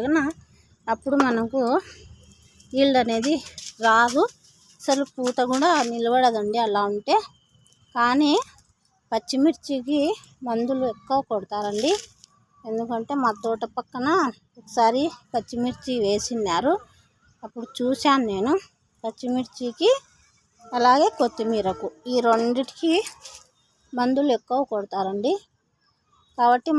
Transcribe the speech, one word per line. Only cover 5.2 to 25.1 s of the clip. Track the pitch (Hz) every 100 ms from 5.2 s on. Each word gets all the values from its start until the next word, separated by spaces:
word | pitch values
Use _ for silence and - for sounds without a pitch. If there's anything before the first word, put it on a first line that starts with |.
| 247 247 247
కూడా | 262 330 302 233
నిలబడదండి | 233 233 254 247 220 208 226 226
అలా | 208 202
ఉంటే. | 208 269 415 - _ _ _ _ _ _ 247
కానీ | 240 269 294 370 - - _ _ _ _ -
పచ్చిమిర్చికి | 220 - 262 302 - - 269 247 294 302 427 - _ 247
మందులు | 226 240 262 254
ఎక్కువ | 214 - 269 -
కొడతారండి, | 214 190 208 208 208 277 415 - _ - _ _ _ 226
ఎందుకంటే | 220 233 226 226 285
మా | 247 208 226
తోట | 226 226 -
పక్కన | - 254 269 359 269 - _ -
ఒకసారి | - 247 226 254 311 - _
పచ్చిమిర్చి | 240 - 240 247 240 - 247 202
వేసినారు, | 208 - 233 202 170 254 403 - _ _ _ _ _
అప్పుడు | 220 240 226 -
చూశాను | 247 269 294 269 226
నేను. | 190 226 381 - _ _ _
పచ్చిమిర్చికి | 226 - 254 254 240 - 247 233 370 539 - _ _ _ _ _ - 247
అలాగే | 247 269 392 440
కొత్తిమీరకు, | 240 - 220 220 190 185 196 - 247
ఈ | 247 233
రెండిటికి | 226 233 247 262 - 330 339 - - - - _ _ _ _ _
మందులు | 247 247 262 285 240
ఎక్కువ | - 254 277
కొడతారండి. | 214 202 196 190